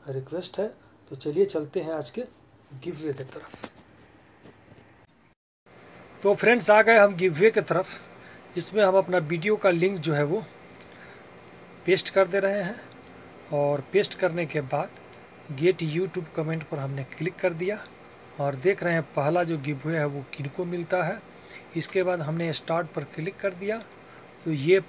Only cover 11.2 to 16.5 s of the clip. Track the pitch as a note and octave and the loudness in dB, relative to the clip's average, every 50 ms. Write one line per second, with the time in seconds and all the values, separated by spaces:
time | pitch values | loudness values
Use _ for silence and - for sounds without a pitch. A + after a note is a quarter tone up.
11.2 | - - - - - - - - - - - - - - F#3+ F3+ - - - G3 | -20 -20 -20 -20 -20 -20 -20 -20 -20 -20 -20 -6 0 2 2 2 2 2 2 4
12.2 | F#3+ F3 F#3 G3 F#3 G3 G3+ G#3 F#3 F3+ A#3 B3 - - - - - - - - | 4 4 2 0 0 0 0 -2 -4 -6 -8 -10 -14 -20 -20 -20 -20 -20 -20 -20
13.2 | - - - - - - D3+ C#3+ C#3+ C#3+ C#3+ C#3 C3+ - - G3 G3+ - - - | -20 -20 -20 -20 -10 -4 -2 0 0 0 0 -2 -2 0 2 2 2 0 0 -2
14.2 | F#3+ F3+ D#3+ F3 E3+ D3 - D3+ C3+ B2+ D3 C#3+ F3 - - - - - - - | -2 -2 0 -2 -4 -4 -4 -4 -4 -2 -2 -4 -4 -4 -10 -16 -20 -20 -20 -20
15.2 | - - - - - - C#3+ C3 D#3 F3+ F3+ - E3 D#3 D3 E3+ F#3+ F3+ - F3+ | -20 -20 -20 -18 -14 -12 -4 0 2 2 2 0 -2 -4 -2 -2 -4 -4 -4 -8
16.2 | E3 D#3 - E3+ D#3 D#3 | -10 -8 -6 -6 -4 -4